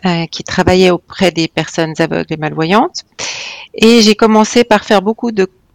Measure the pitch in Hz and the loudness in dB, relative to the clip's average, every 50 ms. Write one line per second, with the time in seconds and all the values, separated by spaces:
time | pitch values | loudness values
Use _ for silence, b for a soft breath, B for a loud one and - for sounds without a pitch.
0 | - 185 175 165 165 160 - - - - - - 180 - 185 185 185 180 180 - | -4 -2 -2 -2 -4 -6 -8 -12 -12 -8 -4 -2 0 2 2 4 4 4 2 0
1 | _ - - - 185 175 165 170 165 160 - - 156 - - - 165 160 156 - | _ -8 -6 -2 -2 -2 0 -2 -4 -4 -4 -6 -6 -6 -4 -4 -4 -4 -2 -4
2 | 165 156 165 170 165 - 156 151 151 147 151 151 160 165 196 220 285 359 - - | -4 -2 -4 -6 -6 -6 -8 -6 -6 -6 -6 -4 -2 0 0 0 0 -2 -4 -10
3 | - _ _ B B B B B B B B B B B - - 220 226 233 240 | -16 _ _ B B B B B B B B B B B -4 2 4 4 6 6
4 | 214 214 214 - 233 220 220 220 220 - - 247 240 240 214 202 - - 220 196 | 6 4 4 4 2 4 4 4 2 2 2 0 2 2 2 0 0 2 0 0
5 | 185 208 226 - - 233 220 202 185 - _ _ _ _ | 0 -2 -4 -4 -6 -6 -2 -2 -4 -4 _ _ _ _